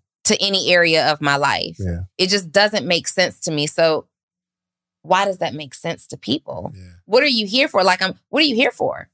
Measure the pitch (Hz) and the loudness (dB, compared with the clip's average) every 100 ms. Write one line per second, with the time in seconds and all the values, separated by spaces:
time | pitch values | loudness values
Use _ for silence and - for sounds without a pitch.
0 | _ _ - - 202 196 135 175 170 160 | _ _ -2 0 0 0 2 4 4 4
1 | 139 151 147 143 139 90 - 82 92 85 | 2 0 0 2 2 0 -4 -6 -6 -6
2 | 92 - 185 202 175 196 208 208 180 170 | -8 -2 0 0 0 2 2 2 -2 -2
3 | - - 139 - - 151 147 - 165 156 | 0 0 0 -2 -4 -2 -2 2 2 2
4 | - _ _ _ _ _ _ _ _ _ | -4 _ _ _ _ _ _ _ _ _
5 | 156 185 202 185 151 139 143 - 170 160 | 0 0 0 -2 -6 -6 -12 -10 -8 -8
6 | - 147 - 277 - 80 - 95 90 87 | -12 -12 -6 -6 -6 -12 -12 -14 -20 -20
7 | - 226 294 240 202 240 294 202 185 180 | 0 2 4 0 0 0 2 2 2 2
8 | 190 - _ 254 311 226 247 - - - | -2 -6 _ 0 2 2 0 0 -4 -4
9 | - | -12